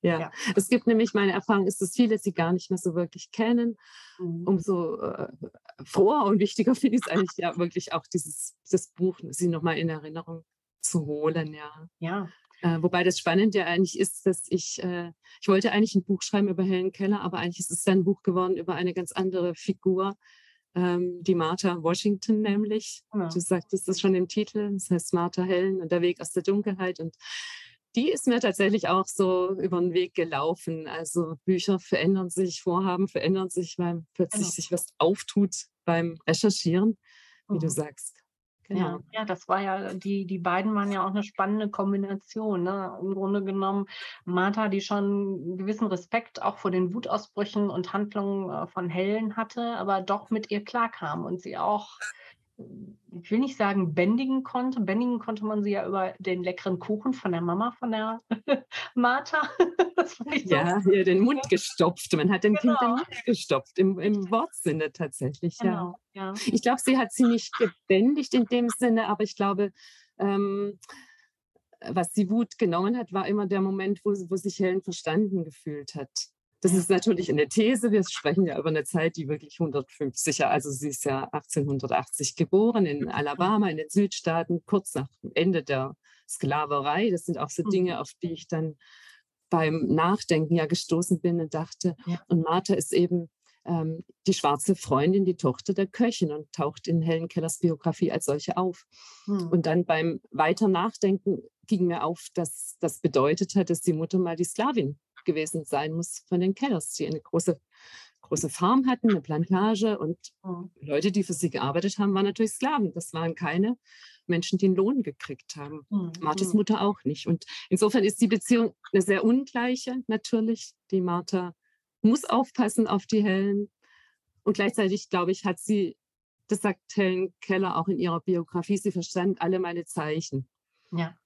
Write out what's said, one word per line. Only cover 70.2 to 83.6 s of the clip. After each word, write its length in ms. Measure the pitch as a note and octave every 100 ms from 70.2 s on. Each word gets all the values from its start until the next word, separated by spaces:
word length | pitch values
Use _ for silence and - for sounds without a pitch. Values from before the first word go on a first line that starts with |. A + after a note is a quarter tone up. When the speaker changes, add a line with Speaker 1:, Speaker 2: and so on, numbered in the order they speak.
| G3 G3 G3+ G3 G3+ G3+ - - - _ _ _ _ _ _ _ -
Speaker 1:
was 240 | F3 E3+
die 180 | - F#3
Wut 280 | A3 A3+ -
genommen 400 | G3+ E3+ G3 B3
hat, 160 | A3
war 140 | F#3+ F#3+
immer 200 | G#3 G3
der 140 | G3
Moment, 400 | F#3+ G3 F#3+ G3+
wo, 80 | G#3 G3+ F3
wo 60 | F#3
sich 240 | G3+ -
Helen 220 | F#3 F#3
verstanden 640 | F#3+ F3 - D#3+ G#3+ F#3+
gefühlt 520 | D#3+ - - D3 C#3 D3
hat. 140 | C3+ - - _ _ _
Das 120 | F#3
Speaker 2:
Ja. 60 | F#3
Speaker 1:
ist 100 | E3+
natürlich 400 | F#3 A3 F3 F3+
eine 180 | D3 D3
These. 440 | - A3 B3+ A3+
Wir 120 | G#3
sprechen 420 | F#3 - - F#3 F3+
ja 120 | -
über 120 | D#3+
eine 140 | D#3 D3
Zeit, 320 | E3+ D#3+ D#3+
die 100 | C#3+
wirklich 320 | D3+ D3+ -
hundertfünfzig 800 | E3 C#3 C3 - C#3+ - - -
Jahre, 140 | C#3
also 180 | - D3
sie 180 | C3+ D3
ist 160 | C#3 C#3+
ja 220 | C3+ C3+
achtzehnhundertachtzig 1040 | D3+ - - C#3+ C#3 C3 - - - C#3+ -
geboren 500 | E3 F#3+ A3+ A3+ F3+
in 160 | C#3+
Speaker 2:
Mhm. 60 | -
Speaker 1:
Alabama, 600 | - D3 D3 F3+ G#3+